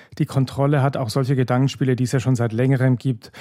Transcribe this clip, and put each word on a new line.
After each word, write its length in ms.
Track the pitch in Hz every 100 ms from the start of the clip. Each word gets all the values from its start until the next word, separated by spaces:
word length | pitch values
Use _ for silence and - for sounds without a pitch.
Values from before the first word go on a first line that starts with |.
| - -
die 80 | 151
Kontrolle 560 | 135 131 - 139 147
hat. 140 | 135 131
Auch 140 | 120
solche 240 | 139 127
Gedankenspiele, 640 | 131 123 123 135 - 127 123
die 80 |
es 80 | 123
ja 80 | 135
schon 160 | 131 123
seit 160 | 120
längerem 440 | 110 131 135 131 123
gibt, 360 | 135 113 - -